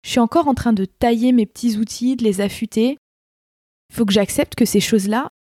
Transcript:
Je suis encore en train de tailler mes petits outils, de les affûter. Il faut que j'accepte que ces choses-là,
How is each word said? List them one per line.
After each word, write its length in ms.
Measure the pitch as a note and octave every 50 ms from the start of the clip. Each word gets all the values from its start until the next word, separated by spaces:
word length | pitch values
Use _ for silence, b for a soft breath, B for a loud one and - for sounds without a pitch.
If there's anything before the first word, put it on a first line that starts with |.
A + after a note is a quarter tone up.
| _
Je 60 | -
suis 100 | - B3+
encore 280 | A#3 A3+ - E4 E4 C#4+
en 60 | B3+
train 180 | - - A#3+
de 120 | A3+ F#3+ F#3+
tailler 480 | F#3+ _ _ - A#3+ A#3 A3+ A#3 B3+
mes 140 | B3 A#3+ G#3+
petits 320 | - _ - - A#3+ A3 G#3
outils, 380 | A3+ G#3 - - A#3+ B3+ C4
de 80 | A#3+ A#3+
les 160 | G#3+ G3 F#3+
affûter. 560 | G3+ G3 - - A3+ G#3+ - A3 A3+ B3+ C#4+ - _ _ _ _ _ _ _ _ _ _ _ _ _ _ _ _ _ _
Il 60 | -
faut 100 | - A#3
que 60 | G3
j'accepte 420 | G3 G#3+ G3+ - - - - - -
que 100 | - A#3+
ces 160 | - - G#3
choses-là, 480 | - - A3+ G#3+ F#3+ G3+ G#3+ A#3 D4 - _ _ _